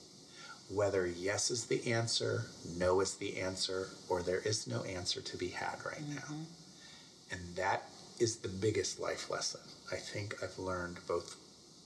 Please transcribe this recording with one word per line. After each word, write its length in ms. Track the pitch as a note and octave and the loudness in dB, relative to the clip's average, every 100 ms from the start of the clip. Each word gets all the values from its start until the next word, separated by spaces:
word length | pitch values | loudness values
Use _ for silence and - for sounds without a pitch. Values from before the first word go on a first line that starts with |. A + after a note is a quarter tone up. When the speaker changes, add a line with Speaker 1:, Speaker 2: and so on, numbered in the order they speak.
| - - - - - - - | -18 -18 -18 -16 -14 -14 -4
Speaker 1:
whether 360 | G2 G2+ G2 F2+ | 2 4 4 2
yes 460 | E2+ F#2+ G#2 - | 2 2 2 2
is 140 | A#2+ - | 2 2
the 240 | B2 B2 | 2 4
answer, 540 | A#2 A#2 - A2+ G#2+ A2+ - E2 F2 | 4 4 4 4 2 0 -6 -6 2
no 220 | F2+ F#2 | 6 8
is 140 | F#2 - | 6 2
the 220 | G2+ - | -4 0
answer, 500 | F#2 F#2+ - F#2 F#2 - - | 0 0 0 0 -2 -6 0
or 140 | F2+ | 2
there 160 | F2 F#2 | 4 4
is 260 | G#2+ G#2+ - | 4 2 0
no 140 | A#2 | -2
answer 380 | - F2+ F#2 G2 | -2 -2 -2 -2
to 160 | - - | -4 -2
be 120 | F#2 | -2
had 260 | - F#2 - - | -2 -2 -2 -4
right 220 | - D3 | -4 -4
now. 140 | C#3+ | -4
Speaker 2:
Mm-hmm. 220 | D3 D3+ E3 - - - - - - - - | -4 -6 -8 -12 -18 -18 -16 -16 -18 -18 -8
Speaker 1:
And 240 | F2+ F2 F2+ | -6 -4 0
that 280 | G2 - - - - - | 2 2 -2 -14 -10 2
is 180 | A2+ - | 2 4
the 100 | G2 | -4
biggest 500 | F#2+ G#2+ G2 - - | 2 2 4 2 0
life 300 | E2+ E2+ - | -2 -2 -2
lesson 300 | F2 - - - - - | 0 0 -4 -10 -14 -6
I 40 | F#2 | -4
think 400 | - A2 G#2 - | -2 -4 -4 -4
I've 140 | F#2+ - | -6 -2
learned 380 | F#2 F2+ F2 F2 - | -2 0 -2 -4 0
both 280 | E2+ - - - - - - | 0 0 -10 -16 -20 -20 -20